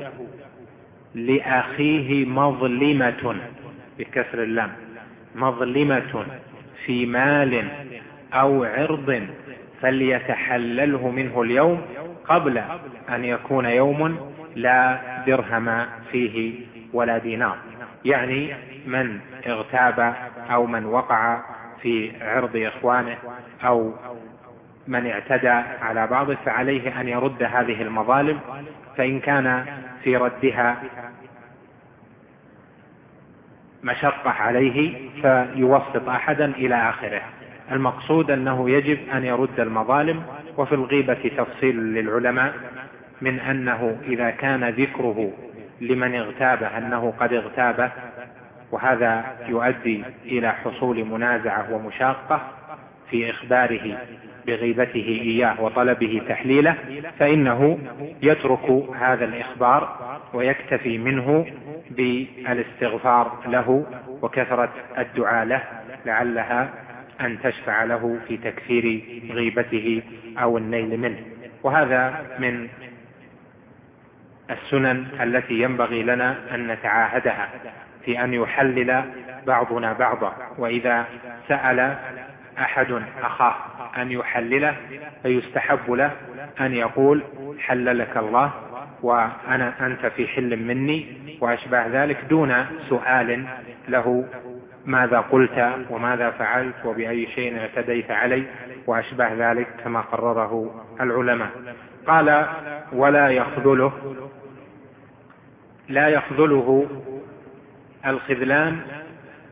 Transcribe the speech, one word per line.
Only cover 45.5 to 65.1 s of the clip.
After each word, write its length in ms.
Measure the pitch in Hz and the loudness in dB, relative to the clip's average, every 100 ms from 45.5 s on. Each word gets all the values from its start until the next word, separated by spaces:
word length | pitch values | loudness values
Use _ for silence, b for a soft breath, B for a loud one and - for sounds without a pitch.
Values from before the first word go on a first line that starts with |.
| 110 101 - | -18 -20 -10
لمن 340 | 120 127 127 | -2 0 0
اغتابه 640 | 123 107 - 127 120 107 110 | -2 -6 0 2 2 0 -4
أنه 360 | 120 120 117 - | -4 -2 -2 0
قد 120 | 120 | 0
اغتابه، 580 | 120 107 - 123 117 123 127 120 120 123 - - - - | 0 -2 0 0 2 -2 -2 -14 -16 -18 -20 -20 -20 -8
وهذا 540 | 110 127 120 117 113 117 120 117 | -2 2 4 4 2 -2 -10 -4
يؤدي 560 | 117 123 123 120 107 101 120 | 0 0 0 -2 -2 -4 -14
إلى 280 | 120 123 117 | -4 -2 0
حصول 520 | - 117 - 127 113 | -2 -4 -2 -2 0
منازعة 720 | 110 110 120 120 113 101 101 | -2 -2 0 0 0 -2 -2
ومشاقة 640 | 110 107 - 131 131 - 151 - - - 151 - - - | -6 -6 0 0 0 -2 -2 -2 -16 -18 -18 -18 -20 -4
في 200 | 117 117 | -2 -2
إخباره 680 | 110 123 127 120 110 110 101 120 113 107 - - | -6 2 4 4 2 -4 -8 -12 -16 -20 -10 -4
بغيبته 720 | 113 120 117 123 113 107 113 | 0 0 2 2 0 -2 -2
إياه 400 | 117 113 117 107 | 0 2 2 2
وطلبه 600 | 110 123 123 117 113 110 120 | 0 2 2 4 2 0 -2
تحليله، 460 | 113 127 139 156 160 131 143 160 - | -4 4 6 6 4 -4 -10 -10 2
فإنه 600 | 147 151 131 120 143 165 135 120 143 - | 4 6 4 4 4 2 -4 -12 -12 2
يترك 640 | 139 151 135 127 - 131 135 127 | 4 4 4 2 4 2 2 0
هذا 240 | 127 123 | 2 2
الإخبار 720 | 117 117 117 120 123 139 160 - 123 147 - | 0 -4 -8 0 4 4 2 -8 -10 -12 -8
ويكتفي 640 | 120 127 139 - 127 123 117 | -2 0 0 -2 -2 -2 -2
منه 480 | 120 135 127 156 160 131 143 156 - | 0 0 4 2 2 -8 -14 -16 -12
بالاستغفار 1500 | 123 123 123 127 - 127 120 113 - 120 113 127 120 120 - 123 | -2 0 0 -4 -10 -4 -2 -4 -4 -4 0 4 4 4 -2 -2
له 400 | 123 120 131 147 127 127 135 | 0 4 2 0 -10 -14 -6
وكثرة 460 | 120 131 120 123 117 127 123 123 | -4 -2 0 0 0 -2 -12 -6
الدعاء 480 | 120 | -4